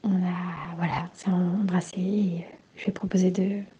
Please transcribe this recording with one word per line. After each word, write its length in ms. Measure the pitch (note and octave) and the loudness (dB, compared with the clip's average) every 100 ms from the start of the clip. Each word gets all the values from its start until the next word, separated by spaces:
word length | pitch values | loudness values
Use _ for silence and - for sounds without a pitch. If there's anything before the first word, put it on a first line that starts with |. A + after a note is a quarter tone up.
| A3 | 2
on 100 | F#3 | 2
a, 600 | F3+ F3 F3+ E3 E3+ E3 | 2 -2 -6 -8 -10 -4
voilà, 340 | E3+ - F3 | -2 -2 -6
on 20 | - | -4
s'est 140 | G3 | 0
embrassé, 720 | F3+ F3+ F#3+ G3 F3+ - F#3+ | 2 2 2 2 2 0 -4
et, 380 | F#3 G#3 F#3+ E3+ | 0 2 0 -2
euh, 160 | - - - - | -8 -18 -20 -4
je 80 | - | -4
lui 40 | |
ai 40 | |
proposé 380 | - F#3+ F#3+ F#3 | -2 0 4 4
de 300 | F3+ F#3 G3+ G3 | 4 0 -2 -8